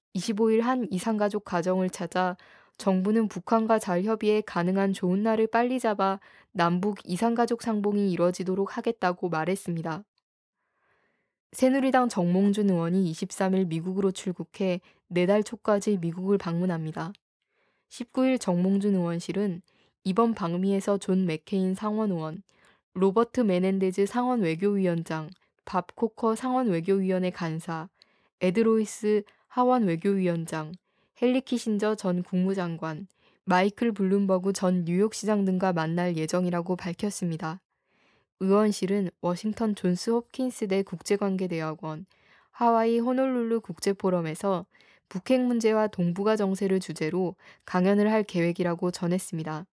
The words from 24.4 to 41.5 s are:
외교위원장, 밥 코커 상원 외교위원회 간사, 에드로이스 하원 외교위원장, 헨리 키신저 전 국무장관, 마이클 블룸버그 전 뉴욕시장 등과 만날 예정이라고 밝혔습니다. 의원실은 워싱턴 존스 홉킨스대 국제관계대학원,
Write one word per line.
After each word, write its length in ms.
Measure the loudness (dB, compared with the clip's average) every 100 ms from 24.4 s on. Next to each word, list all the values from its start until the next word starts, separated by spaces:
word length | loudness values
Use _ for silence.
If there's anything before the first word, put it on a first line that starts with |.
외교위원장, 880 | 0 0 0 2 0 0 -4 -6 -8 -16 _ _
밥 300 | -6 -4 -4
코커 400 | -4 -4 -2 -2
상원 340 | 0 0 0 0
외교위원회 640 | 0 0 0 2 0 -2
간사, 580 | -4 -6 -6 -6 -8 -10 _ _ _ _ -2
에드로이스 840 | 0 2 4 2 0 -4 0 0 0 _ _
하원 380 | 0 2 4
외교위원장, 880 | 2 2 0 2 2 0 -4 -6 -8 -12 _ _ _ -2
헨리 180 | 2 2
키신저 540 | 0 -4 0 0 0
전 300 | 0 0 -2
국무장관, 840 | -2 0 0 0 -4 -6 -8 -8 -12 _ _ _
마이클 480 | 2 4 4 2 -2
블룸버그 600 | 0 2 2 2 2 0
전 300 | 0 2 2
뉴욕시장 600 | 0 0 0 -2 -2 0
등과 280 | 2 2 0
만날 440 | 0 0 0 0 -2
예정이라고 580 | 0 0 0 -2 -2
밝혔습니다. 840 | -4 -6 -6 -6 -4 -4 -4 -6 -8 _ _ _ _ _ _ _ -4
의원실은 680 | 2 4 4 0 -2 -2 -2 -4
워싱턴 560 | -4 -2 -4 -2 -2 0
존스 340 | 0 0 0
홉킨스대 720 | -2 -2 -6 -4 -4 -2 -2
국제관계대학원, 1200 | -2 -6 -2 0 0 -2 -2